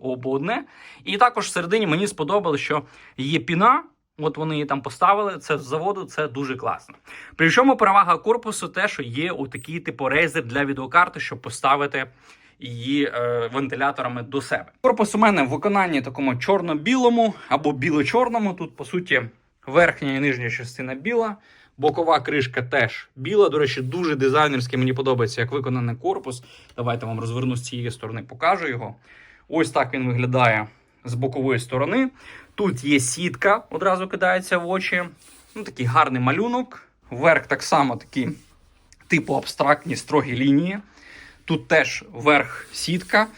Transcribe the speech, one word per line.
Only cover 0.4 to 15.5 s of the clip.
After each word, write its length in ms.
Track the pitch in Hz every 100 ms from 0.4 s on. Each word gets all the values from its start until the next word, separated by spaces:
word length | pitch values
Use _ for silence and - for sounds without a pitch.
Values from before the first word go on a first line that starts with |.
| 165 254 277 - - -
І 140 | - 202
також 280 | 247 233 -
всередині 420 | 180 170 220 196
мені 200 | 160 202
сподобалось, 540 | - 147 202 175 143
що 220 | - 151 - - - -
є 220 | 135 156
піна, 440 | - 165 220 277 339 _ _ -
от 200 | 156 156
вони 180 | 160 151
її 100 | 147
там 160 | 139
поставили, 560 | 147 - 185 202 208 175
це 200 | - 147
з 60 |
заводу, 420 | 135 156 180 190 185
це 220 | - 151
дуже 280 | 127 139 127
класно. 400 | 113 85 - - - - - -
Причому 420 | 165 233 269 262
перевага 400 | 208 196 175 165
корпусу 500 | 214 240 233 - 175
те, 200 | 185 208
що 160 | -
є 280 | 131 120 175
отакий 480 | 170 135 - - 165
типу 300 | - 127 135
рейзер 360 | 143 165 160 117
для 200 | 131 139
відеокарти, 540 | 135 131 170 180 -
щоб 220 | - -
поставити 640 | - - 135 143 143 139 127 _ - - _ _
її, 460 | 131 117 123 143 143
е, 440 | 120 120 120 117
вентиляторами 720 | 127 135 139 139 139 127 123
до 180 | 120 139
себе. 240 | 127 110 - _
Корпус 340 | 254 226 214 214
у 20 |
мене 260 | 220 190
в 40 |
виконанні 540 | 131